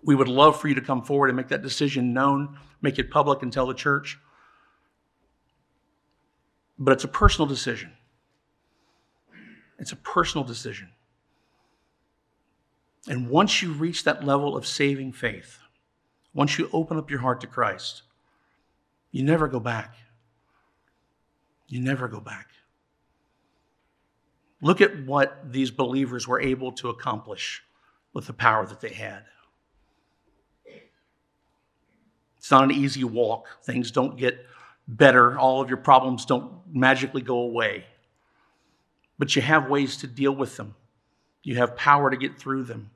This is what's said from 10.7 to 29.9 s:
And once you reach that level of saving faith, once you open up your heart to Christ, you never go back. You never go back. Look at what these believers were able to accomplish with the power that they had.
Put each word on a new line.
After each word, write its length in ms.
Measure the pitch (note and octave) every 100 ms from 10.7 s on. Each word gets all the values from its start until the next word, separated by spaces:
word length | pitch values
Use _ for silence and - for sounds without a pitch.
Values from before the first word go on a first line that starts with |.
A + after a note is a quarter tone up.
| - F#2+ _ _ _ _ _ _ _ _ _ _ _ _ _ _ _ _ _ _ _ _ _ -
And 220 | B2+ A#2+
once 320 | C#3+ G3+ -
you 100 | F3+
reach 320 | D3 E3 E3+
that 220 | - - C#3+
level 320 | C#3 D3 -
of 100 | A#2+
saving 460 | - C#3+ C#3 C3+
faith, 460 | A#2+ A#2+ F#2+ - - _ _ _ _ _ _ _
once 240 | - C#3+ -
you 120 | -
open 240 | E3 D#3+ D#3+
up 120 | D3+
your 100 | C#3
heart 220 | B2+ B2
to 60 | B2
Christ, 540 | - A2 G2 - - _ _ _ _ _ _ _ _ _ _ _
you 120 | -
never 240 | C3+ D#3+ D#3
go 120 | B2
back. 360 | A2+ A2+ - - _ _ _ _ _ _ _ _ _ _ _ _ _ _ _ _ _
You 120 | B2
never 260 | B2+ C3+ B2+
go 120 | G#2+
back. 280 | G#2 - - _ _ _ _ _ _ _ _ _ _ _ _ _ _ _ _ _ _ _ _ _
Look 180 | C#3+ F#3
at 240 | G3 D#3 C3
what 460 | C#3+ C#3 - C#3
these 180 | B2+ C3
believers 580 | A2+ B2+ C3 C3 B2 A#2
were 120 | B2+
able 320 | C#3 B2+ B2+
to 160 | B2+ B2
accomplish 720 | A#2 - A2 - G2+ - - _ _ _ _ _
with 120 | - -
the 80 |
power 320 | A#2 A#2+ A2 G2
that 140 | G2+
they 140 | A2+
had. 300 | G#2 G#2+ G2+ G#2+ _ _ _ _ _ _